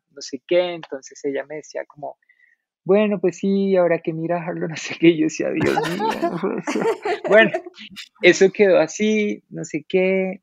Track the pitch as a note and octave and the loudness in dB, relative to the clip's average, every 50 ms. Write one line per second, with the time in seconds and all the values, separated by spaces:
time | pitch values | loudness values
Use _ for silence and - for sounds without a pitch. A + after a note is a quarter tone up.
0 | _ _ _ C#3 C3 - - B2+ _ - F3 F3 F3+ F3+ F3 E3 D3+ - - C3+ | _ _ _ -20 -18 -14 -14 -12 _ 0 2 2 2 0 -2 -10 -12 -12 -12 -12
1 | C3 - - - - D3 C#3 C3 C3+ C#3+ D3+ D3+ C#3+ - - C#3 - - - D3 | -12 -14 -14 -8 -6 -6 -4 -6 -6 -8 -12 -14 -14 -12 -12 -12 -12 -12 -14 -16
2 | C#3+ C3+ C3+ _ _ _ _ _ _ _ _ _ _ _ _ _ - E3 F#3 G#3 | -14 -14 -14 _ _ _ _ _ _ _ _ _ _ _ _ _ -2 2 2 2
3 | G#3+ G#3 G#3 F#3 - F3+ E3 - - G3 G3 G3 G3 G3 F#3+ F3+ F3 E3+ E3+ E3+ | 2 2 0 0 0 -2 -2 -2 -2 -2 0 0 0 2 2 2 2 2 2 0
4 | E3+ F3 D#3+ D#3+ D#3+ D#3+ F3 F3 E3 F3 F3 E3 F3 F3 D#3 C#3+ - - - - | -2 -4 -6 -4 -4 -4 -4 -4 -4 -6 -8 -6 -6 -8 -8 -8 -10 -12 -4 2
5 | D#3+ E3 F3 D3+ D#3 D#3 - - - C3+ - - - - - - A4+ - - - | 4 4 4 4 2 -2 -2 -4 -4 -4 -2 0 0 0 0 0 -2 -4 -4 -4
6 | - A4 - - E4 E4+ E4+ - - - - - - - - G#3+ - A4+ A4 - | -4 -4 -4 -2 -4 -4 -4 -4 -4 -4 -4 -6 -6 -6 -4 -2 -2 -2 -2 -2
7 | - G#4 F4 - - D#4+ - - A3+ - - F4 - - - - G#3+ - - - | -4 -6 -6 -4 0 4 6 6 6 4 2 -4 -8 -10 -18 -20 -20 -20 -20 -20
8 | - - _ _ - F3 E3+ - G3 F#3+ - - G#3 G3 F3 D#3 D#3+ D#3+ - - | -20 -20 _ _ 4 4 6 6 4 4 4 4 4 6 6 4 4 2 0 -2
9 | G#3+ G#3+ G#3+ G#3+ G#3 G#3 G#3 - - _ E3 E3 D#3+ - - D#3 D3 - - F#3 | 0 0 2 2 0 -2 -4 -6 -10 _ -14 -12 -10 -8 -10 -10 -6 -2 0 0
10 | F#3 F#3 F#3+ F#3+ F#3+ F#3+ F#3 - | 2 2 0 0 -2 -4 -6 -10